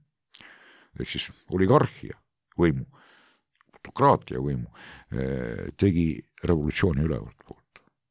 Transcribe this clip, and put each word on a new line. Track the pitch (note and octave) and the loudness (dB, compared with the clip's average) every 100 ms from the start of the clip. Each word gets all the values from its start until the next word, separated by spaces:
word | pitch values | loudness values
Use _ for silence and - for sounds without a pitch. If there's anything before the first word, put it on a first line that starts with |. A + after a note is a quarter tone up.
| _ _ _ - - - - - _ - | _ _ _ -20 -20 -20 -20 -20 _ -12
ehk | - | -10
siis | - - - - | -8 -10 -16 -6
oligarhia | F#2 F#2+ C#3+ - - - - _ _ _ - | 0 4 4 2 -4 -14 -14 _ _ _ 0
võimu, | E2+ C2+ - - _ _ _ _ _ _ _ | 2 2 -6 -16 _ _ _ _ _ _ _
autokraatia | - - - C#3 F#2 - B1+ | -20 -12 2 4 4 0 -6
võimu, | C#2+ C2 A#1 - - - - | -4 -4 -6 -14 -20 -20 -10
äh, | B1+ C2 C2+ A#1 G1+ G1+ - | -6 -4 -4 -6 -8 -10 2
tegi | G2 E2+ E2 C2+ - _ D#2 | 2 4 0 -2 -10 _ 0
revolutsiooni | E2 D2+ - F#2 C#2 | 2 0 0 0 2
ülevalt | D#2+ B1+ G1+ - | 0 -2 -8 -16
poolt, | - - _ - _ _ _ | -20 -20 _ -20 _ _ _